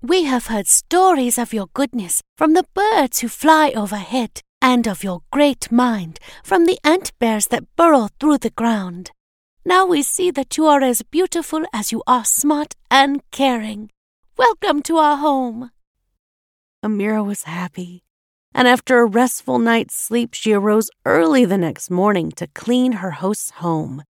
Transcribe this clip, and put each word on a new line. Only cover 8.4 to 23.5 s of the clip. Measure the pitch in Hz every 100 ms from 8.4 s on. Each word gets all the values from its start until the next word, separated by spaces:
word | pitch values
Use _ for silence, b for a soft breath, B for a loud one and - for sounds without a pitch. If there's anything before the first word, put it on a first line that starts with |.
| 226
ground. | - 233 226 185 175 185 _ _ _ _ _
Now | - 359 381
we | 339
see | - - 359
that | 285 269 -
you | 311
are | 285
as | 262 240
beautiful | - 302 370 339 320 311 320
as | 226 214
you | 226 -
are | 254
smart | 220 - 285 302 302 - _
and | 262 277 277 -
caring. | - 269 240 220 208 214 _ _ _ _ _
Welcome | 494 440 415 294
to | 285 330
our | 311 294
home. | 294 277 254 226 247 _ _ _ _ _ _ _ _ _ _ _
Amira | 208 208 202 214
was | 208 202
happy, | - 165 180 - 180 180 _ _ _ _ _
and | - 247
after | 247 - 254
a | 240
restful | 202 247 - - 254
night's | 226 226 -
sleep, | - - 233 233
she | - -
arose | 208 202 214 220 _ -
early | 294 330 285 240
the | 190
next | 170 - -
morning | 180 196 202 160
to | - 165
clean | - - 247 254
her | 226 180
host's | 147 180 208 -